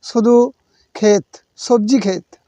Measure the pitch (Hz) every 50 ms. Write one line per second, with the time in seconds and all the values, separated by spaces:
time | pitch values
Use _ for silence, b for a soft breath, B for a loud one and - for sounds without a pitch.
0 | _ - - 233 214 233 240 240 240 262 262 _ _ _ _ _ _ _ _ -
1 | - 214 208 202 - _ _ - _ _ _ _ - - 247 233 208 208 262 262
2 | 196 202 190 170 - _ _ _ _